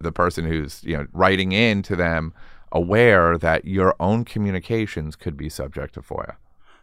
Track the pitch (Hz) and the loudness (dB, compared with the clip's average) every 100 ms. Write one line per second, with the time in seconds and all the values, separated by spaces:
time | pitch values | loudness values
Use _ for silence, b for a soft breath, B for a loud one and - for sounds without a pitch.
0 | 82 80 87 - 82 80 71 - - 76 | -6 0 0 0 -2 -4 -4 -10 -6 -6
1 | 71 85 95 95 92 98 117 101 - 90 | -4 2 4 4 2 2 2 0 -2 -2
2 | 85 82 80 - b b b 82 87 107 | 0 -2 -4 -10 b b b -4 2 4
3 | 120 95 85 85 82 80 87 95 92 - | 6 8 6 4 2 0 0 2 2 2
4 | 90 113 117 107 101 92 - 117 107 - | 0 0 -2 -4 -2 -4 -2 -4 -4 -6
5 | 76 - 87 69 76 - 69 71 69 - | -10 -8 -10 -8 -8 -8 -10 -10 -12 -12
6 | - - - - _ _ b b | -12 -10 -10 -14 _ _ b b